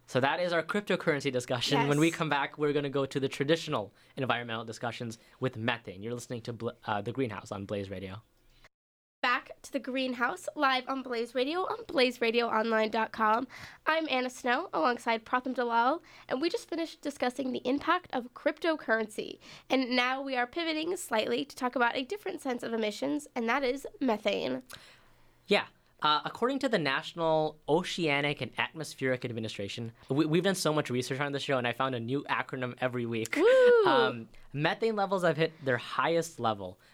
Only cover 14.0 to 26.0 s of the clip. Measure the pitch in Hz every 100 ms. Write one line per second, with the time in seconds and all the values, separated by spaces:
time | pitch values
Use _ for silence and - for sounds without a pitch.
14 | 320 254 254 254 254 254 370 339 302 240
15 | 247 226 - 254 262 247 240 233 247 339
16 | - - - 254 330 466 - 330 320 -
17 | 294 - 247 254 269 - - 285 - 359
18 | - 254 240 - 294 311 339 311 - 226
19 | 220 - - - - - - 262 247 254
20 | 247 269 277 247 240 339 330 311 330 370
21 | - 220 220 240 277 - 254 254 233 262
22 | 262 403 381 359 269 247 - 226 214 208
23 | 269 294 - - 226 262 262 277 - -
24 | 262 214 208 196 123 262 - - - -
25 | - _ _ _ - 202 - _ _ _